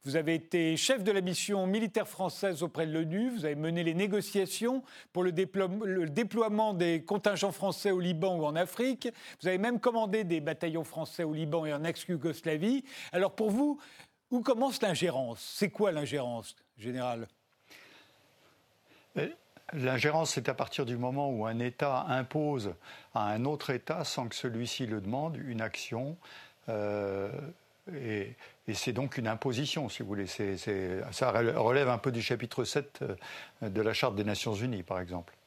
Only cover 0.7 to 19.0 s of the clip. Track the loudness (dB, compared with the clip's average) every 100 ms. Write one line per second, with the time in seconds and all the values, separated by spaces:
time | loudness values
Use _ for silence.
0.7 | 2 2 2 4 2 2 -2 0 0 2
1.7 | 2 2 0 -2 -2 -4 0 -2 0 -4
2.7 | -2 0 0 0 0 0 0 -2 0 0
3.7 | 2 2 2 2 2 0 0 0 0 0
4.7 | 0 -4 -18 -8 0 2 2 0 2 0
5.7 | 0 0 0 0 0 0 2 2 4 2
6.7 | 4 2 2 2 2 2 2 0 0 -2
7.7 | 0 2 2 2 2 2 2 0 2 0
8.7 | 2 0 0 -4 -8 -16 -4 0 2 2
9.7 | 4 2 2 2 2 2 0 0 -2 -2
10.7 | -2 -4 -6 -8 -4 -4 -2 0 0 0
11.7 | -2 -2 -4 -4 -2 -2 -2 -2 0 2
12.7 | 0 -2 -14 -4 0 0 2 2 4 2
13.7 | 0 -8 -20 -20 _ _ -2 2 4 2
14.7 | 2 0 2 2 2 -2 -6 -10 0 0
15.7 | 2 2 2 -2 -2 -2 -4 -8 -18 _
16.7 | -12 -8 -4 -2 -4 -6 _ _ _ _
17.7 | -20 -20 -20 -20 _ _ _ _ _ _
18.7 | _ _ -20